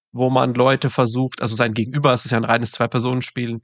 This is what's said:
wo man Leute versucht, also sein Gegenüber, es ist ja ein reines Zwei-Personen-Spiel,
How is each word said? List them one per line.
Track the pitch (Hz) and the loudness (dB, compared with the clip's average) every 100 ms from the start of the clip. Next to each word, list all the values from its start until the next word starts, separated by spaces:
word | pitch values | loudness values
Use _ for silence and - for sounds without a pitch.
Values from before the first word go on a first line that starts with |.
| _ | _
wo | 120 127 | -2 2
man | 131 127 | 2 2
Leute | 123 135 135 135 | 2 2 2 0
versucht, | - 123 123 131 - | 0 0 0 -2 -2
also | 113 | -4
sein | 110 120 | 0 0
Gegenüber, | 107 110 143 143 | 0 -2 0 2
es | 123 | 2
ist | - | 0
ja | 117 | -2
ein | |
reines | 113 117 117 | 2 0 0
Zwei-Personen-Spiel, | - 117 123 123 127 - - 120 117 | -2 -2 0 -2 -2 -4 -6 -6 -6